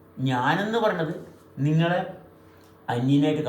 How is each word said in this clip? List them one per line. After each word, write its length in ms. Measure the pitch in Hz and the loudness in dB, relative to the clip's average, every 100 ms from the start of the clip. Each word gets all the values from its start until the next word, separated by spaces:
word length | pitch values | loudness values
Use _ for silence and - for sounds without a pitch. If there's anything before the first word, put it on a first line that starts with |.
| - - 131 | -18 -4 -2
ഞാനെന്ന് 480 | 127 127 175 208 226 214 | 0 2 0 0 0 0
പറഞ്ഞത് 300 | 175 156 - - - - - 143 | 0 -4 -6 -12 -20 -16 -4 0
നിങ്ങളെ 340 | 160 170 180 - - - - - - - - - | 2 2 0 -4 -12 -20 -20 -20 -20 -20 -14 -6
അന്യനായിട്ട് 500 | 120 131 143 151 151 | -2 2 4 2 0